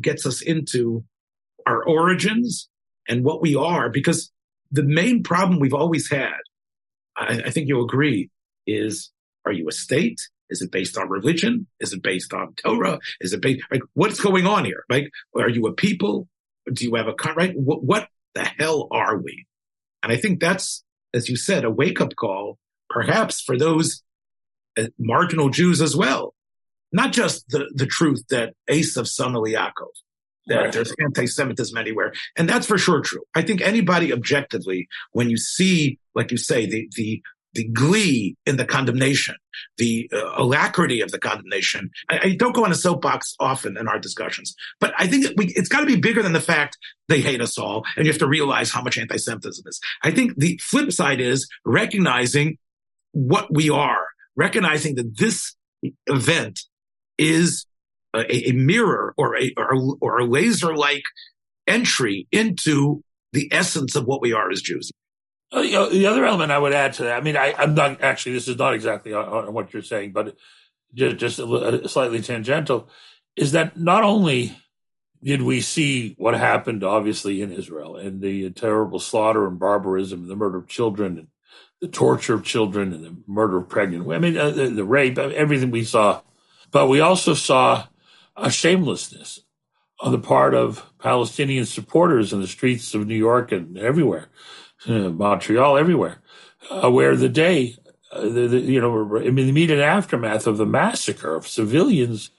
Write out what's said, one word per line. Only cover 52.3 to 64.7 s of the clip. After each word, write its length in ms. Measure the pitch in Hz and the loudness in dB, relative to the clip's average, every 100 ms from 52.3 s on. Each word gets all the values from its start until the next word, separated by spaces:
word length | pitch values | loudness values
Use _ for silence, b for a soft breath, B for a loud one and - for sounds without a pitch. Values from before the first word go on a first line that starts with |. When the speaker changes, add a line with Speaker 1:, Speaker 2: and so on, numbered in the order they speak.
| 147 151 156 _ _ _ _ _ | 2 0 -2 _ _ _ _ _
Speaker 1:
what 400 | - 127 202 208 | -2 2 2 2
we 180 | 151 151 | 0 2
are, 360 | 143 139 113 - - b - | 2 2 0 -4 -12 b -2
recognizing 580 | 180 220 170 151 156 139 | 0 2 2 2 0 -4
that 200 | 117 110 | -4 0
this 400 | 220 185 - - _ _ 135 - - | 0 0 -6 -12 _ _ -10 -8 -2
event 540 | 135 117 165 110 - - _ _ _ _ - | 0 2 0 0 -8 -16 _ _ _ _ -2
is 460 | 156 160 175 175 - _ _ _ _ | 2 4 2 0 -8 _ _ _ _
a, 60 | 110 - | -4 -2
a, 200 | 123 127 | -2 0
a 20 | |
mirror 600 | 127 131 220 202 110 104 - | 2 4 4 2 0 -2 -2
or 180 | 123 117 | -2 0
a, 160 | 127 - | -2 -2
or 180 | 113 | 0
a, 60 | 131 131 143 | 0 0 -2
or 160 | 123 113 | -2 0
a 60 | |
laser-like 800 | 120 135 226 202 170 156 143 143 - - B B _ _ - | 2 2 2 2 0 0 0 0 -6 -14 B B _ _ -2
entry 600 | 220 247 - 117 98 - | 0 0 0 0 -2 -2
into 720 | 196 226 175 156 143 143 147 - _ _ | 0 0 0 0 2 2 -2 -8 _ _
the 160 | 131 139 | -6 -2
essence 440 | 151 180 160 127 147 | -2 0 -2 -2 -2
of 80 | |
what 160 | 123 135 | -2 -2
we 140 | 123 | 0
are 160 | 110 92 | 0 -2
as 100 | 95 | -4
Jews. 300 | - | -6